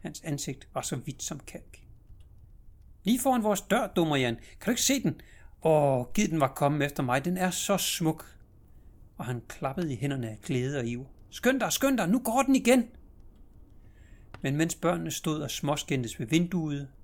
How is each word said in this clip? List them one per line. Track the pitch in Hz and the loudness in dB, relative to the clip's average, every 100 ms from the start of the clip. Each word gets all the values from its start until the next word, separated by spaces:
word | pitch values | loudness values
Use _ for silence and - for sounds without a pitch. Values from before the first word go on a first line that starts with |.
Hans | 165 151 | -12 -12
ansigt | - 143 - 131 - | -8 -6 -6 -10 -8
var | - | -8
så | - 143 | -4 -6
hvidt | 127 143 | -8 -10
som | - 147 | -10 -10
kalk. | - - - - - - - - - - - - - - - - | -12 -18 -18 -20 -20 -20 -20 -20 -20 -20 -20 -20 -20 -20 -20 -10
Lige | - 240 | 0 0
foran | 277 254 | 4 2
vores | 214 202 | 2 0
dør, | - 226 220 | 2 0 0
dummer | - 165 143 | 0 2 2
Jan. | 123 | 2
Kan | 117 - - | -2 -8 -10
du | - | -4
ikke | 240 | 0
se | - 269 | 2 2
den? | 196 - - - - - | 0 -4 -10 -20 -20 -4
Åh, | 160 156 143 131 123 | 2 4 4 2 0
gid | - 202 | 0 0
den | 160 | 2
var | 135 | 0
kommet | - 143 151 143 | 2 0 2 0
efter | 143 | -2
mig. | 135 127 | 0 0
Den | 139 180 | 0 0
er | 185 | 0
så | 170 - 196 | -2 0 0
smuk. | - - 160 156 - - - - - - - - - - | 0 0 0 -2 -8 -20 -20 -20 -20 -20 -20 -20 -20 -12
Og | |
han | 113 120 - | -6 -6 -8
klappede | - 139 135 170 | -6 -6 -2 -4
i | 127 | -2
hænderne | 139 139 117 | -2 -2 -4
af | 107 | -8
glæde | - 131 127 143 | -4 -2 0 -2
og | 117 | -4
iver. | 120 135 - - | -4 -10 -18 -18
Skynd | - 240 262 | -2 0 2
dig, | 214 | 0
skynd | - 269 262 | 2 2 2
dig, | 170 | 2
nu | 240 | 2
går | 247 233 | 2 2
den | 262 269 | 4 4
igen. | 226 254 233 - - - - - - - - - - - - - - - | 6 4 4 -6 -20 -20 -20 -20 -20 -20 -20 -20 -20 -20 -20 -20 -20 -8
Men | - 143 | -4 0
mens | 160 | 0
børnene | - 165 175 165 | 0 0 0 -2
stod | - - 156 | -4 -4 -4
og | 143 | -4
småskændtes | - 143 143 - 139 120 - | -6 -2 -2 -2 -2 -2 -6
ved | 120 | 0
vinduet | 160 175 185 156 143 143 - | 2 2 -2 -2 -4 -8 -14